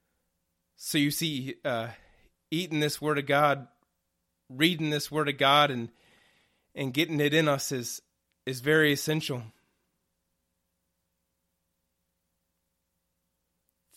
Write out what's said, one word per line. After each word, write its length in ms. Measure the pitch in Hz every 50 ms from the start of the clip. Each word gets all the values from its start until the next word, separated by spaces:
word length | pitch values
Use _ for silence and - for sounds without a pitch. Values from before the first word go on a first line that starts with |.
| _ _ _ _ _ _ _ _ _ _ _ _ _ _ _
So 220 | - - - -
you 140 | 156 143 147
see, 440 | 147 - 170 160 147 127 131 135 - - -
uh, 240 | 143 123 113 113 113 104 - - _ _ _ _ _ _ _ _ -
eating 280 | 156 165 185 - 165 151
this 220 | 151 147 143 -
word 160 | 143 151 151
of 80 | 143 139
God, 420 | 135 139 143 151 147 139 135 123 - _ _ _ _ _ _ _ _ _ _ _ _ _ _ _ -
reading 420 | 131 127 156 175 180 151 160 151
this 200 | 151 147 - -
word 180 | 147 156 151 143
of 80 | 139
God, 340 | - 143 135 143 147 147 143
and, 180 | 151 139 117 - - _ _ _ _ _ _ _ _ _ _ _ _ _ _ _ -
and 180 | - 139 131 120
getting 260 | 143 165 156 160 147
it 140 | 147 147 147
in 140 | 160 160
us 240 | 151 139 139 - -
is, 300 | 143 127 120 - - - _ _ _ _ _ _ _ _ -
is 160 | - 131 123
very 320 | 120 147 156 160 156 147 143
essential. 500 | 143 - 156 156 160 156 - 139 131 113 110 - _ _ _ _ _ _ _ _ _ _ _ _ _ _ _ _ _ _ _ _ _ _ _ _ _ _ _ _ _ _ _ _ _ _ _ _ _ _ _ _ _ _ _ _ _ _ _ _ _ _ _ _ _ _ _ _ _ _ _ _ _ _ _ _ _ _ _ _ _ _ _ _ _ _ _ _ _ _ _ _ _ _ _ _ _ _ _ _